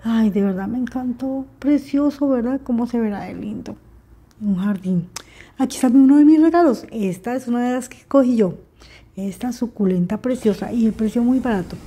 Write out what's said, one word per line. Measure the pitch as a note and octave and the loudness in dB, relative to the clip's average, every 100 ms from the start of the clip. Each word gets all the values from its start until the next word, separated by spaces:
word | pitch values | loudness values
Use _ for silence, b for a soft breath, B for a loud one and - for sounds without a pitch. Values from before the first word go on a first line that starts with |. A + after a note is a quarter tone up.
Ay, | A3+ A3+ A3 | -2 0 2
de | G3 | 0
verdad | G3 F#3 G3 | -2 -2 -6
me | B3 | -6
encantó. | A#3+ B3+ B3+ A#3+ C4+ C4+ C4+ _ | -6 -6 -8 -6 -6 -8 -10 _
Precioso, | C4+ D4 C#4 C#4+ D4 C#4+ C#4+ | 0 0 0 -2 -2 -2 -2
¿verdad? | B3+ A#3 C4+ | 0 -2 -6
¿Cómo | - A#3 A#3+ | -4 -4 -2
se | A#3+ | -2
verá | A3 G3 | -4 -6
de | F#3 | -10
lindo | F3 G3+ A3 - G#3 - - _ - _ _ | -12 -10 -10 -12 -16 -20 -20 _ -20 _ _
un | G#3 F3+ | -4 -2
jardín? | G3+ F#3+ F#3 F3+ - B B B B - | -2 -4 -2 -4 -4 B B B B -4
Aquí | C4 - | -4 0
está | B3+ | 4
uno | C4 C4+ C#4+ | 6 8 8
de | |
mis | D4 D#4 | 8 8
regalos. | E4 E4+ E4 A3 - | 6 6 4 2 -6
Esta | A#3 G3 F3+ A#3 | -4 -4 -4 -6
es | B3+ A#3+ | -6 -4
una | A#3+ B3 | -2 -2
de | |
las | B3 A#3+ | -4 -8
que | - | -18
escogí | _ C#4 B3 A#3 | _ 2 4 2
yo. | F#3+ - _ _ b b b - | 0 -2 _ _ b b b -10
Esta | G3 F#3+ B3 | -10 -8 -8
suculenta | A#3+ A#3 - F#3+ F#3 F3 G#3+ | -6 -8 -2 0 0 -2 -4
preciosa | B3 B3 A3 F#3 G3+ | -4 -2 -2 -2 -6
y | A#3+ A3 | 0 -2
el | |
precio | G#3 G#3+ A#3+ | 0 -2 0
muy | A#3+ B3+ | 0 0
barato. | B3+ G3+ F3 - | 0 -4 -6 -12